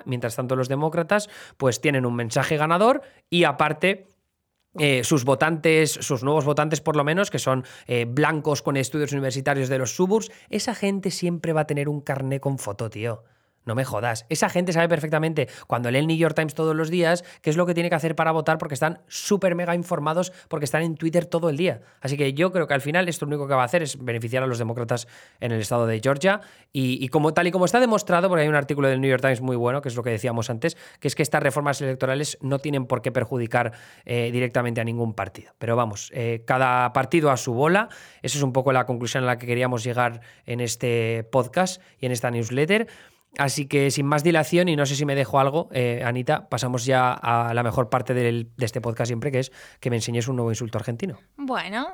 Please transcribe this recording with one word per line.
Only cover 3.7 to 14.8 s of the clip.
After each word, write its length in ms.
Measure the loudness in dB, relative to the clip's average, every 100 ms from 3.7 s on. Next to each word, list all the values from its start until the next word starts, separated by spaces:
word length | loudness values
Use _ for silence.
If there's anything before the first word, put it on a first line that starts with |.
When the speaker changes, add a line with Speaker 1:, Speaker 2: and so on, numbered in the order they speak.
| 2 0 0 -8 _ _ _ _ _ _ 0
Speaker 1:
Eh, 260 | 2 2 2
sus 180 | 2
votantes, 680 | 2 2 2 2 4 4 4
sus 300 | 0 -4 -2
nuevos 200 | 0 2
votantes, 380 | 2 0 0 0
por 140 | 0 0
lo 60 | 2
menos, 260 | 0 0
que 80 | -2
son, 240 | 0 -2 -2 -14 -4
eh, 180 | -2 0
blancos 540 | 0 0 0 -2 -2
con 140 | 0 -2
estudios 360 | -2 -2 -2
universitarios 560 | -2 -2 -2 0 0 0
de 80 | -2
los 180 | -2 -2
suburbs, 360 | 2 0 -2 -16 -8
esa 260 | -6 -4 -2
gente 360 | -2 -2 -4
siempre 420 | -4 -4 -2 -2
va 80 | 0
a 60 | 0
tener 200 | -2 -2
un 140 | -4
carné 380 | -4 -4 -4 -4
con 160 | -4 -4
foto, 300 | -6 -6 -8
tío. 340 | -6 -6 -6 _ _ _ _ -6
No 60 |
me 100 | -4
jodas. 440 | -2 -2 -2 -4 -4
Esa 180 | -2 0
gente 260 | 0 0
sabe 140 | 2